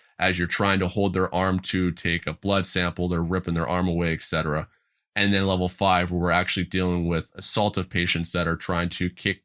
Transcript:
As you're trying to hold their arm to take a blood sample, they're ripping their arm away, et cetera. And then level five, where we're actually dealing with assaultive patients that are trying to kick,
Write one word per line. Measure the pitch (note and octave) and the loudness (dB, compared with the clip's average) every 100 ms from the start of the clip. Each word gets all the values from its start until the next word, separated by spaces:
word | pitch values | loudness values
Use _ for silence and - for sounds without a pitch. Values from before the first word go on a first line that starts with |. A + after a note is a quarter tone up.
| _ - | _ -2
As | F#2 F2+ | 0 0
you're | F2 | -2
trying | - G2+ F#2+ | 2 2 2
to | G2 | 0
hold | G#2+ G2 | 0 0
their | F#2 F#2 | 2 0
arm | F2+ F#2+ F#2 | 2 2 0
to | - F#2 F2+ | 0 0 0
take | E2 F2 E2+ - | 0 -2 -2 -4
a | |
blood | E2 G2 G2 F#2 | -6 0 0 0
sample, | F#2 F2 F2 F2+ | 0 -2 0 0
they're | F2 | 0
ripping | E2+ F#2 F2 | 0 0 0
their | E2+ C#2 | -2 0
arm | F2+ F#2 | 0 0
away, | E2+ E2 | 0 0
et | D#2+ | -2
cetera. | - E2 D#2 D#2 - _ _ _ _ G#2 | -2 -2 0 -2 -4 _ _ _ _ 0
And | G2+ | 2
then | G2 G2 | 2 2
level | F#2 F2+ | 0 -2
five, | - G2 F2+ F2+ | 0 4 4 2
where | F2 | 0
we're | F2 | 2
actually | E2+ F#2 - | 2 0 -2
dealing | F2 F#2 F#2 F2 E2+ | -2 0 0 0 0
with | E2 - | -2 -4
assaultive | - - - G#2 G2 F2 | -12 -6 0 0 -2 -4
patients | G2 F2 E2+ E2 | -2 0 -2 -2
that | F2+ E2+ | -2 -2
are | E2 | -2
trying | - F2 F2 | -2 -2 -2
to | - F2+ | -2 -4
kick, | - G2 F#2+ | -2 -4 -4